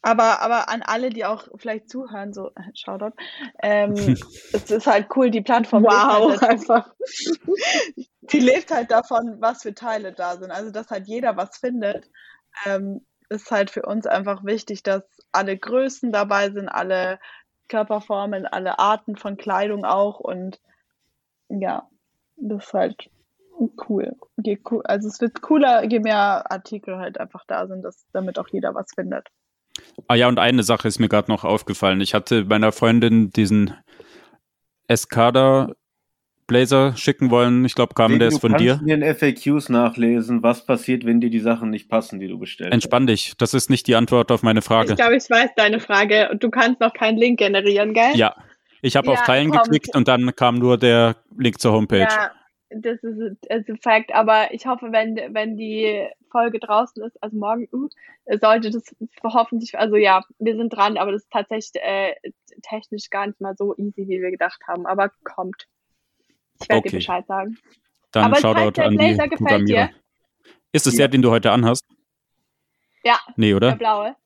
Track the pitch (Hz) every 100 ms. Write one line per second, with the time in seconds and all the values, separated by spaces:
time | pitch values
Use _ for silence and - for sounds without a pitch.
0 | 220 226 226 208 - 233 - 233 - 226
1 | 254 226 202 214 - - 233 220 214 254
2 | 254 214 202 202 190 - 190 - - 196
3 | 208 - - - 247 - 208 208 208 208
4 | 202 131 - - - 208 - 214 285 208
5 | 202 - 254 220 202 240 226 220 220 202
6 | 262 214 226 202 240 226 - 233 - _
7 | 508 - - 330 - 403 587 740 403 -
8 | 254 _ - 294 247 285 330 311 233 226
9 | 240 233 233 214 226 254 220 202 233 220
10 | 196 180 175 180 185 180 220 208 226 202
11 | 196 226 254 196 196 - 247 247 202 -
12 | _ _ _ _ _ - 202 196 196 196
13 | _ _ _ 214 - 214 202 - - 214
14 | - 185 202 196 196 214 - 202 - 196
15 | 196 _ _ - 196 196 - 247 269 262
16 | 247 208 202 202 202 202 196 - 185 185
17 | 185 190 - - _ _ _ 220 208 214
18 | 208 202 202 196 190 - 185 - 202 214
19 | 220 202 208 202 208 190 208 202 185 190
20 | 202 202 - 185 185 - _ _ _ _
21 | _ _ _ _ _ 202 190 - - _
22 | _ _ _ _ 226 208 - 202 - -
23 | - _ _ _ 381 359 233 - - 202
24 | - - - - 214 202 - 233 - 202
25 | 214 - 233 - - 311 277 233 214 233
26 | 214 214 202 190 - 190 - 208 202 185
27 | 180 185 190 190 _ 190 190 190 180 -
28 | _ 190 190 175 185 196 - - 196 -
29 | 180 - - _ _ _ _ - _ -
30 | _ 120 123 123 113 123 104 113 113 -
31 | 113 107 101 107 - 104 - 101 98 95
32 | 95 104 - 117 98 107 110 - 117 117
33 | 117 113 107 - 101 107 101 - _ _
34 | - - _ _ _ _ _ _ _ 117
35 | - 120 117 123 135 135 131 - _ _
36 | _ _ _ _ - 120 127 135 135 120
37 | - 139 131 120 123 123 127 - 120 -
38 | 113 117 117 - 117 107 120 139 151 151
39 | 151 151 147 120 - 147 143 120 120 117
40 | 117 120 113 120 117 120 - 120 123 127
41 | 117 117 117 113 110 117 110 107 _ 113
42 | 110 98 95 95 98 - 90 113 - 123
43 | 131 107 - - 117 131 - 127 - 117
44 | 117 123 117 117 113 110 - 113 110 104
45 | 240 247 - 233 240 - 208 220 - 202
46 | 208 214 208 214 240 240 233 254 226 -
47 | 220 220 240 240 202 196 202 202 208 214
48 | 233 294 214 - - _ _ _ 135 139
49 | 131 127 - 131 147 151 226 156 - 143
50 | 120 127 123 - 127 120 123 120 123 117
51 | 117 113 _ - 123 - 123 107 107 101
52 | 95 214 208 - _ _ _ 220 226 226
53 | 226 214 220 202 - 226 214 220 247 220
54 | 226 214 220 220 214 233 254 247 233 220
55 | 220 220 - 220 220 214 220 214 214 208
56 | 196 - _ 240 233 226 226 214 240 -
57 | 220 _ 220 214 202 226 233 254 285 _
58 | - _ - 208 220 226 220 226 - -
59 | 226 _ 226 247 233 233 233 - 214 208
60 | 202 190 - _ 220 220 233 226 202 208
61 | 202 202 _ 220 202 220 - - - 196
62 | 190 - - - _ - - 220 - 214
63 | - 196 202 - 196 190 202 - 202 202
64 | 196 185 180 185 180 - - 175 180 190
65 | 202 _ - - 185 - - _ _ _
66 | _ _ _ _ _ _ - - - -
67 | 90 180 - 196 196 226 _ _ _ _
68 | _ 110 107 - 110 110 107 - - 104
69 | 104 104 98 - - 104 101 - 240 _
70 | _ _ _ _ _ _ _ 151 139 123
71 | 139 131 123 113 107 113 117 123 _ _
72 | _ _ _ _ _ _ _ _ _ _
73 | 240 240 - 240 107 98 117 131 226 208
74 | 214 277